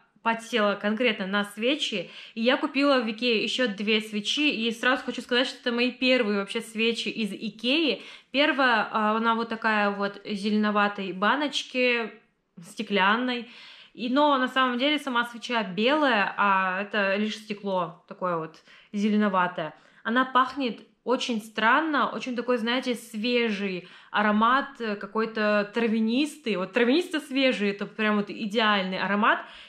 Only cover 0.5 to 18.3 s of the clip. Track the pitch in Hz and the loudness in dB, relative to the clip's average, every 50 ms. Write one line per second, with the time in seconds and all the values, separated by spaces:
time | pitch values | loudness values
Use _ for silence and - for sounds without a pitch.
0.5 | 240 226 208 202 196 202 - 208 214 220 254 233 214 - 190 185 202 208 202 202 | 0 2 2 2 0 0 -2 -2 0 0 0 0 0 -2 -4 -2 -2 -2 -2 -4
1.5 | - 214 220 254 311 294 - - 226 185 165 - - - - - - 226 226 247 | -6 -4 -2 -2 0 0 -2 -4 -6 -6 -8 -8 -12 -18 -18 -14 -6 -2 2 2
2.5 | 269 285 311 294 294 262 285 285 269 254 233 220 220 220 247 247 226 208 - 208 | 2 2 0 -2 0 2 2 4 4 2 2 -2 -4 -2 0 0 0 0 0 -2
3.5 | - - 254 233 196 - 208 208 220 214 214 - 208 208 208 - - 285 302 294 | -2 -2 -2 -2 -2 -2 -2 0 0 0 0 -4 -6 -6 -4 -2 -2 0 0 0
4.5 | 214 220 226 233 226 - 247 254 277 277 - 247 240 247 226 - 247 240 262 262 | 0 0 -2 -4 -2 0 0 0 0 0 -2 -6 -8 -8 -4 -2 0 0 0 0
5.5 | - - - 254 233 240 247 254 - - 254 254 262 247 226 208 208 202 196 196 | -4 -8 -6 -4 0 0 0 0 0 0 2 4 4 4 2 2 0 -2 -2 -4
6.5 | - 226 220 - - 214 226 233 226 226 - 208 - 226 220 190 190 - - 214 | -6 -8 -8 -6 -4 -2 0 0 0 -2 -4 -6 -4 -4 -4 -4 -4 -6 -10 -10
7.5 | - - - 247 277 330 330 262 190 - - - - - _ _ - 262 294 311 | -10 -6 -2 0 0 2 2 0 -2 -4 -6 -16 -20 -20 _ _ 0 2 2 2
8.5 | 302 262 269 247 226 214 196 - - 220 214 208 214 226 226 226 226 226 233 226 | 2 2 2 2 4 2 0 0 0 0 0 2 0 2 2 2 0 0 -2 -4
9.5 | 226 220 - 220 214 208 208 202 202 196 202 196 202 - - - 214 190 196 220 | -6 -4 -2 0 2 2 2 0 0 -2 -4 -4 -6 -8 -10 -8 -6 -4 -2 0
10.5 | 208 214 214 214 208 208 202 202 202 - 190 185 175 185 208 214 247 285 302 269 | 2 2 2 2 2 2 2 2 0 -4 -8 -6 -4 -2 0 2 2 2 0 -2
11.5 | 285 - - - - 254 247 247 240 233 226 208 - - _ _ _ _ _ _ | -4 -6 -8 -4 -2 0 2 2 2 0 -2 -4 -8 -14 _ _ _ _ _ _
12.5 | _ 185 170 - - - 220 - 202 190 185 196 220 240 254 254 247 240 233 240 | _ -20 -20 -14 -10 -8 -6 -2 2 2 4 4 4 2 0 -2 -4 -6 -8 -12
13.5 | - - - - - - - - - - 220 240 254 285 294 294 277 254 254 254 | -16 -20 -20 -20 -20 -20 -20 -20 -12 -8 -4 0 2 4 4 4 4 2 0 0
14.5 | 254 269 262 254 240 240 262 294 302 285 277 269 240 233 240 240 - 226 - - | 0 2 2 2 2 0 0 0 0 0 -2 -2 -2 -2 -2 -2 -6 -10 -6 -2
15.5 | 247 226 208 190 180 196 220 254 294 311 294 262 233 208 190 - - - 202 202 | -2 -2 -2 -2 -2 0 2 2 4 4 4 4 4 2 0 0 0 0 2 2
16.5 | 196 190 190 185 180 190 202 202 - 214 196 196 190 208 214 214 214 - - - | 4 2 2 0 -2 -4 -4 -2 -2 0 0 2 2 0 0 -2 -4 -8 -10 -10
17.5 | 208 - - 202 190 180 170 165 165 - _ - 185 - 185 180 | -10 -8 -4 -2 -2 -2 -2 -2 -6 -14 _ -18 -12 -6 -4 -2